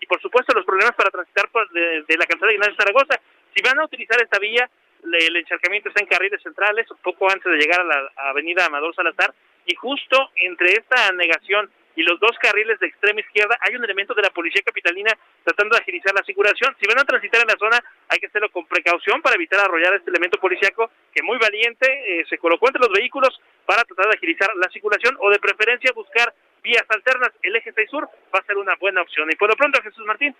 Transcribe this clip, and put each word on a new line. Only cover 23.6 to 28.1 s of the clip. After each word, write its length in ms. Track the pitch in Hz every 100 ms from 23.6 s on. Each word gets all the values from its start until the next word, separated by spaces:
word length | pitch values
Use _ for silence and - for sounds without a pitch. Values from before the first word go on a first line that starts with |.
para 200 | - 202
tratar 260 | 233 180 208
de 80 | 202
agilizar 320 | 165 165 196 196
la 100 | 180
circulación 400 | 175 208 202 233 262
o 80 | 202
de 80 | 202
preferencia 540 | 202 196 214 240 262
buscar 400 | 233 202 226 233 - _ _
vías 200 | 214 233 233
alternas. 400 | 214 254 254 240 -
El 100 | 180 226
eje 140 | 226
seis 160 | 220 214
sur 220 | 285 294